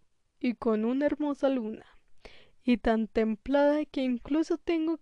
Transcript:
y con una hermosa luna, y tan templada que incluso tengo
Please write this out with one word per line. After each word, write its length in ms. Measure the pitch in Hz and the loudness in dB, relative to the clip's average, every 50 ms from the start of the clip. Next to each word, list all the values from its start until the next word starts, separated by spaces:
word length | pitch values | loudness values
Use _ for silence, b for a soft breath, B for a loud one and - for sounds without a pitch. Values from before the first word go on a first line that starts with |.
| _ _ _ _ _ _ _ _ | _ _ _ _ _ _ _ _
y 160 | - 247 220 | -4 -4 -4
con 300 | - - 240 220 214 220 | -2 -2 -2 0 0 0
una 220 | 233 254 269 294 | 0 0 0 0
hermosa 420 | 294 302 285 302 294 285 - 285 269 | 0 0 0 -2 -4 -2 0 0 0
luna, 380 | 269 254 220 214 220 - - _ - - _ _ - - B B B B B B B B - | 0 0 -4 -6 -10 -12 -14 _ -20 -20 _ _ -20 -20 B B B B B B B B 0
y 140 | 247 240 | 2 2
tan 300 | 208 - 240 220 220 226 | 2 2 2 2 2 0
templada 800 | - - 233 220 220 220 - - - 269 285 285 285 294 302 302 | -2 0 0 0 0 -2 -4 -4 0 2 4 4 4 4 2 0
que 160 | - - 294 262 | -4 -4 -2 -2
incluso 560 | 254 247 233 - - 285 320 320 - 339 311 | -2 -2 -2 -4 -2 0 0 0 0 -2 -4
tengo 400 | - - 339 320 320 320 320 302 | -2 -2 -2 0 0 -2 -2 -4